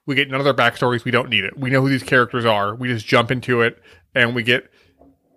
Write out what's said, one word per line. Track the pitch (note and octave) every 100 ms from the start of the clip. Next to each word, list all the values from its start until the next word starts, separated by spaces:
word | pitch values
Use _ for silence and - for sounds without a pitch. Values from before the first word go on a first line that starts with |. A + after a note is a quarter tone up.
| -
we | C3+
get | C#3
none | C3
of | C#3
their |
backstories, | B2+ A#2+ - B2+ A#2+
we | -
don't | A#2+ B2
need | G#2
it. | F#2+ -
We | C3
know | C3+
who | C3+
these | C3+
characters | - C3 A#2 B2 A#2
are, | G#2 G2+
we | A#2 B2
just | A#2 G#2+
jump | B2+ A2+
into | B2+ A#2 A#2+
it, | A#2 - _ - _ C3
and | A#2+
we | B2
get, | A2+ B2+ - _ _ _ _ _ _